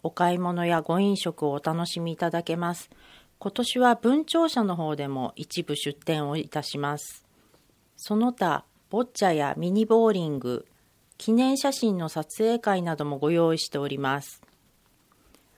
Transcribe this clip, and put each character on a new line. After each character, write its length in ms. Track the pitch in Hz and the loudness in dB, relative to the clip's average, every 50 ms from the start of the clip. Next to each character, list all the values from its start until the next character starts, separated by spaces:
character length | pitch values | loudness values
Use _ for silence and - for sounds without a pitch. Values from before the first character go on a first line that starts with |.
| - | -8
お 80 | 165 | -8
買 240 | - - 180 175 180 | 0 2 2 2 2
い 40 | 175 | 0
物 280 | 180 175 175 175 175 | -2 -2 -2 -2 0
や 160 | 170 170 165 160 | 2 2 2 2
ご 180 | - 165 185 | 0 2 2
飲 160 | 202 202 196 | 2 2 2
食 300 | 190 - 170 160 - 151 | 0 -2 -6 -4 -2 -2
を 60 | 147 139 | -2 -2
お 60 | 147 | -2
楽 280 | - 160 160 170 175 | -2 -2 -2 -2 -4
し 140 | 170 - 170 | -4 -4 -6
み 120 | 170 170 160 | -4 -6 -4
い 40 | |
た 140 | - 175 170 | -2 -2 -2
だ 120 | 165 170 170 | 0 -2 -2
け 140 | - 165 | -2 -4
ま 180 | 170 175 170 175 | -2 -2 -4 -4
す。 160 | - - - - - - - - - - _ _ _ | -6 -10 -18 -20 -20 -20 -20 -20 -20 -20 _ _ _
今 140 | - 202 - | -10 -6 -4
年 260 | - 240 - - 247 | -2 -4 -2 2 4
は 160 | 247 247 233 | 4 4 4
分 300 | 233 - 233 269 302 311 | 4 4 4 4 4 2
庁 220 | - - 330 330 320 | 2 2 2 2 2
舎 140 | - 254 214 | 2 0 0
の 140 | 196 175 | 0 0
方 180 | 170 160 156 151 | -2 -2 -2 -2
で 140 | 143 143 139 | -4 -4 -4
も 240 | 139 131 127 - - | -4 -4 -4 -4 -6
一 260 | - - - - 175 165 | -8 -12 -8 -6 -6 -4
部 120 | - 147 | -4 -4
出 240 | 143 - 143 143 - | -4 -4 -6 -8 -6
店 300 | - - 160 156 147 143 | -4 -2 -2 0 0 -2
を 80 | 147 | -2
い 120 | 160 - - | -4 -6 -4
た 140 | - 156 147 | -6 -6 -6
し 140 | - - | -4 -6
ま 220 | 143 143 143 147 147 | -4 -4 -4 -4 -4
す。 260 | - - - - _ _ _ _ _ _ _ _ _ _ _ _ _ _ _ | -8 -12 -16 -18 _ _ _ _ _ _ _ _ _ _ _ _ _ _ _
そ 180 | - - - 208 | -18 -6 -2 0
の 160 | 214 233 247 240 | 2 2 0 0
他、 320 | - 196 170 147 - - _ _ _ _ _ | 0 0 2 2 0 -2 _ _ _ _ _
ボ 120 | - 220 254 | -2 -2 -2
ッ 20 | |
チ 180 | 247 _ - 208 | -2 _ 0 2
ャ 100 | 185 165 | 2 4
や 200 | 151 143 139 143 | 2 0 0 -2
ミ 140 | 151 165 175 | -2 -2 0
ニ 160 | 190 214 220 | 2 2 4
ボ 220 | 214 226 226 226 220 | 4 6 6 6 4
ー 40 | 208 | 4
リ 160 | 185 165 156 | 2 -2 -2
ン 100 | 147 135 | -4 -4
グ、 280 | - 123 123 - - - _ _ _ _ _ _ _ _ _ | -4 -4 -4 -4 -6 -12 _ _ _ _ _ _ _ _ _
記 160 | - - 226 226 | -8 -2 2 2
念 240 | 233 262 262 277 | 4 4 2 2
写 160 | 269 - 277 269 | 2 0 -2 0
真 240 | - 240 220 196 | 0 0 0 0
の 120 | 180 165 156 | 0 -2 -4
撮 260 | - 160 151 - - - 220 | -4 -6 -6 -6 -4 0 0
影 160 | 226 233 233 | 2 2 0
会 240 | 233 214 196 180 175 | 0 0 0 0 0
な 140 | 170 160 | -2 -2
ど 100 | 147 147 | -2 -4
も 120 | 147 143 135 | -4 -2 0
ご 120 | 147 151 | 2 2
用 240 | 170 170 170 165 165 | 4 4 4 4 2
意 40 | 160 | 0
し 120 | - - | -2 -4
て 80 | - 147 | -4 -4
お 100 | 143 143 | -4 -4
り 80 | 139 | -4
ま 240 | 139 139 135 139 143 | -2 -2 -2 -2 -2
す。 220 | 139 - - - - _ _ _ _ _ _ _ _ _ _ _ _ _ _ _ _ _ _ _ _ _ _ | -4 -10 -18 -20 -20 _ _ _ _ _ _ _ _ _ _ _ _ _ _ _ _ _ _ _ _ _ _